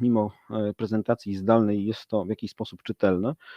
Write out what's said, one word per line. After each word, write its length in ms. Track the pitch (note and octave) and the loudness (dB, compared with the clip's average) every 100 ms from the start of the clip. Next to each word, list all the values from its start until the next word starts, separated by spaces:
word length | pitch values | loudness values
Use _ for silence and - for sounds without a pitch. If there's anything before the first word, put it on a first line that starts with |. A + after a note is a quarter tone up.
mimo, 300 | B2 A2+ G#2 - - | 2 2 0 -4 -8
e, 240 | A2 G#2 | -4 -4
prezentacji 640 | - G#2+ A2 G#2+ A#2 G2+ G2 | -4 -2 -2 0 -2 -4 -2
zdalnej 500 | F#2+ A2+ G#2+ G#2 G2+ | 4 4 4 0 -2
jest 220 | A2 - | -4 -4
to 180 | G#2+ F#2 | -4 -2
w 40 | |
jakiś 220 | G#2+ G#2+ | -6 -8
sposób 320 | - G#2+ F#2 | -10 -12 -10
czytelne, 520 | - G2 G2 F2+ A2+ D#3 - | -10 0 2 2 0 -4 -12